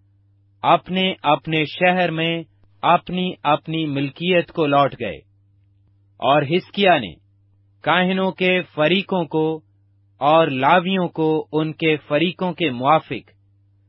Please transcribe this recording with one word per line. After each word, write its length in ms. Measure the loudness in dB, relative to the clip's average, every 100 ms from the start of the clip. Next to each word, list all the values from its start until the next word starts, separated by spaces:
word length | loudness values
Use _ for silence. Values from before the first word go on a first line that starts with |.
| _ _ _ _ _ _
اپنے 520 | 2 2 0 -2 -2 -2
اپنے 420 | 0 -2 0 -4
شہر 460 | -4 0 0 2 0
میں 320 | -2 -4 -4 -8 _ _ _
اپنی 500 | 0 0 0 -6 -6 -4
اپنی 440 | -2 -2 -2 -6 -4
ملکیت 680 | -4 -6 -4 0 0 0
کو 140 | -2 0
لوٹ 280 | 2 2 -2
گئے۔ 160 | -10 -12 -16 _ _ _ _ _ _ _ _ -6
اور 240 | 0 2
حزقیہ 480 | 2 -2 -4 0 2
نے 240 | 2 0 -12 _ _ _ _ _ _
کاہنوں 500 | -2 0 0 0 -2
کے 280 | -2 0 0 -2
فریقوں 500 | -2 0 0 -2 -4
کو 360 | -2 -2 -2 -4 _ _ _ _ _ -4
اور 280 | 2 4 2
لاویوں 600 | 2 4 4 2 -2 -2
کو 400 | -2 -2 -2 -2
ان 200 | -4 -4
کے 240 | -2 -2 -2 -2
فریقوں 440 | -2 0 -2 -6
کے 180 | -4 -4
موافق، 600 | -2 2 2 0 -12 -14 _ _ _ _ _